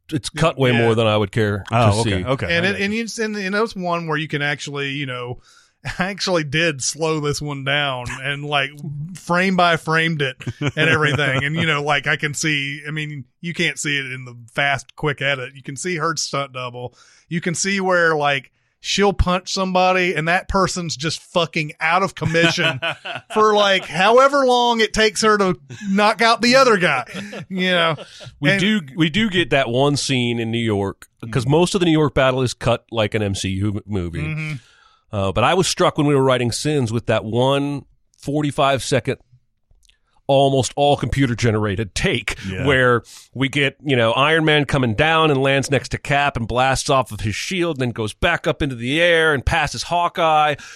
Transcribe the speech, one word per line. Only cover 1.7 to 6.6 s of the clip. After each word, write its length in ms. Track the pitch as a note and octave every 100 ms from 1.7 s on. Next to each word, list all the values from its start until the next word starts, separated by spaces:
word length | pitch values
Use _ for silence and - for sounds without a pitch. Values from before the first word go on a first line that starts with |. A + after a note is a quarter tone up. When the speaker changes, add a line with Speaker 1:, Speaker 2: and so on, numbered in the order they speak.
Speaker 3:
Oh, 200 | A2+ A2+
Speaker 1:
to 180 | G#2 A#2
Speaker 3:
okay, 140 | F#2
Speaker 1:
see. 20 | F2+
Speaker 3:
okay. 300 | C3+ F3 E3+
Speaker 2:
And 80 | F#3
Speaker 3:
I 40 |
Speaker 2:
it, 20 |
Speaker 3:
got 80 | G3
Speaker 2:
and 120 | G3+
Speaker 3:
you. 100 | A3
Speaker 2:
you, 200 | A3+ -
and, 120 | A3 G#3
and 180 | F#3+
that's 220 | G#3 A3+ G3
one 320 | F3 E3+ E3+
where 100 | D3+
you 100 | D#3
can 140 | D3+
actually, 500 | C#3+ D3 - C#3+ C#3
you 120 | C#3 C#3
know, 360 | B2 B2 B2+ - _ _ _
<laughs> 20 | C#3 -
I 60 | F#3
actually 340 | G3+ - F3+
did 380 | D3+ D#3